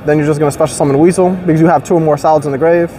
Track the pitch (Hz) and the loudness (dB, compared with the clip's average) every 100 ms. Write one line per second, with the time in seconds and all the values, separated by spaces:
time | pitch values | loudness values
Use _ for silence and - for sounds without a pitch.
0 | 147 151 147 147 147 139 156 - 147 139 | -2 0 0 0 -2 -2 -4 -2 0 2
1 | 170 185 180 185 175 156 165 156 - 175 | 2 2 0 -2 -2 2 2 2 0 0
2 | 160 143 160 156 143 135 165 175 170 | 0 0 0 0 -2 -2 0 0 -2